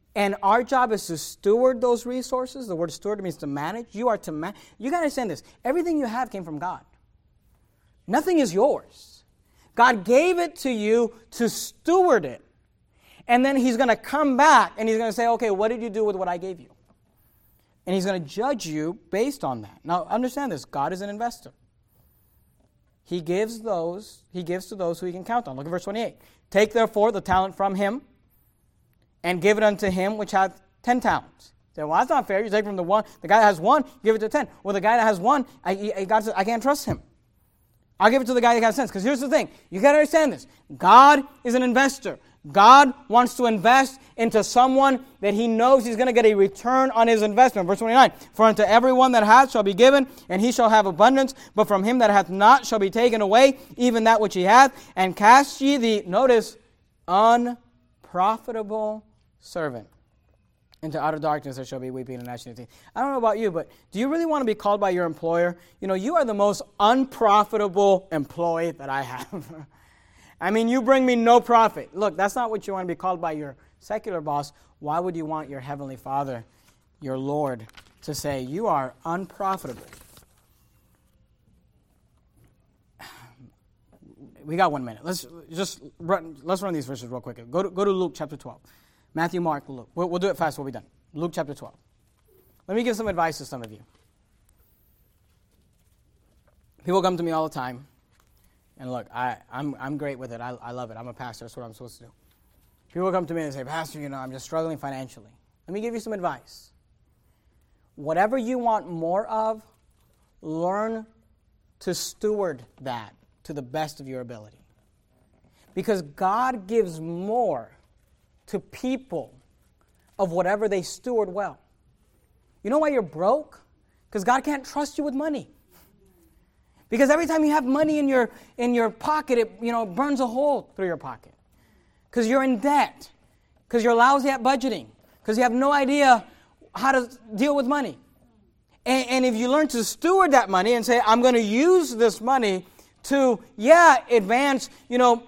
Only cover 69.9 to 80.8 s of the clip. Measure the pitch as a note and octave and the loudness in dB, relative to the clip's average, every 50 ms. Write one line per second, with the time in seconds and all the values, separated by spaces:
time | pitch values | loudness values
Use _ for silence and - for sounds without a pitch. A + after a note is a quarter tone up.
69.9 | _ _ _ _ _ _ _ _ _ - E3 F#3 G#3+ A3+ A3+ A#3 B3 C4 A3+ B3+ | _ _ _ _ _ _ _ _ _ -8 -4 -2 0 0 0 0 0 0 2 2
70.9 | C4+ C4 C4 B3+ B3 A#3 A3+ A#3 A#3+ A#3+ A#3+ - A#3+ A3+ A3+ G#3+ - D3+ B2 - | 2 4 4 2 2 2 4 6 6 6 6 4 4 4 4 4 0 -4 -12 -12
71.9 | - F#3 G#3+ G3+ D#3 F3 G3 G3+ - C4 A#3+ A3 A3 G3+ - G3+ G3 F#3+ F#3 F3 | -6 -4 -4 -2 -2 -2 -2 -2 -2 -4 -4 -4 -6 -8 -8 -8 -8 -6 -6 -8
72.9 | E3+ - - F#3 F#3 E3 F3 E3 D#3 D3+ D3+ C#3 B2+ - _ _ _ _ _ - | -8 -6 -6 -6 -6 -4 -6 -8 -8 -8 -10 -12 -16 -18 _ _ _ _ _ -10
73.9 | G#3+ A3 - A3 F#3 E3 D3+ D3+ C#3+ C#3+ C#3+ - - _ _ _ _ _ - D3 | -10 -10 -8 -8 -10 -8 -6 -6 -6 -6 -6 -8 -14 _ _ _ _ _ -8 -6
74.9 | D3+ E3+ F3+ F#3 E3+ E3 D#3 D3+ D#3 D#3 D3 C3 C#3 C3+ B2 C#3 D3 C#3 C#3+ C3+ | -4 -4 -4 -6 -6 -8 -8 -8 -8 -8 -10 -12 -14 -14 -12 -12 -12 -12 -12 -14
75.9 | C3+ A#2 - C3+ C3+ C#3 C#3+ C3+ B2+ A#2 A2+ - _ _ _ _ _ _ _ _ | -16 -16 -12 -8 -6 -4 -4 -6 -8 -10 -14 -18 _ _ _ _ _ _ _ _
76.9 | _ _ D3+ C3 C3 C3 C3+ C#3 D3 D3+ D3 C3+ B2+ A2+ A2+ G#2+ _ - - _ | _ _ -10 -8 -8 -8 -6 -6 -6 -4 -4 -6 -6 -10 -14 -18 _ -20 -20 _
77.9 | _ _ - - D3 - - D3 C#3 C3+ B2+ B2+ D3 G3 A#3 G#3 D#3+ C#3+ C3 B2+ | _ _ -14 -12 -12 -10 -8 -8 -8 -8 -8 -8 -8 -6 -4 -2 -2 -2 -4 -6
78.9 | - _ - E3 E3+ F#3 F#3+ E3+ - - G3+ F#3+ F#3+ F#3 - C3+ A#2 - - - | -10 _ -10 -8 -8 -8 -8 -12 -12 -8 -6 -6 -6 -6 -10 -14 -16 -16 -20 -20
79.9 | - - - _ _ - _ _ _ _ _ _ _ _ _ _ _ _ | -20 -20 -20 _ _ -20 _ _ _ _ _ _ _ _ _ _ _ _